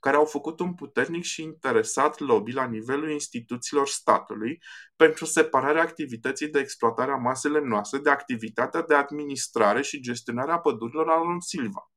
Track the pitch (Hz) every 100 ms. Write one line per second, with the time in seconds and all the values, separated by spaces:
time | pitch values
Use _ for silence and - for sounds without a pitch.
0 | 135 143 151 147 151 165 180 175 139 -
1 | 127 170 170 - 160 156 131 117 110 -
2 | 143 151 143 113 104 127 127 113 113 135
3 | 156 147 - 123 117 123 - 147 139 -
4 | - 101 - 107 110 156 - - - _
5 | 160 156 156 - 160 131 131 160 165 -
6 | 147 117 120 135 151 151 131 - 117 110
7 | 131 139 120 127 147 151 143 107 104 139
8 | 147 143 - 120 110 - 123 160 160 147
9 | 139 147 147 131 - - 104 113 139 147
10 | 123 123 - 117 139 170 - 131 156 151
11 | 160 160 170 175 175 175 117 98 -